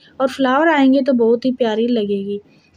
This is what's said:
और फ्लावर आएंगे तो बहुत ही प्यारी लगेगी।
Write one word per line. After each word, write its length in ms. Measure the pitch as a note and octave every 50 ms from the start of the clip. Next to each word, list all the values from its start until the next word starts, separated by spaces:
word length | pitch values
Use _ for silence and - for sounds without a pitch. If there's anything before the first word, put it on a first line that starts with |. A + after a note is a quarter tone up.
| _ _ _ _
और 80 | C4 C4+
फ्लावर 400 | C4 - C4+ B3+ B3+ C#4 D#4 E4+
आएंगे 340 | D#4+ D4 C4+ C4+ C4 C#4 C4+
तो 100 | C#4 C4+
बहुत 300 | A#3+ A#3 A3+ A#3 A#3+ -
ही 80 | C4 B3+
प्यारी 340 | - B3 A3+ G#3+ G#3 A#3 A#3+
लगेगी। 520 | B3 A#3 G#3 G3+ G#3 G3 G3 G3+ G3+ G3+ - _ _ _ _ _ _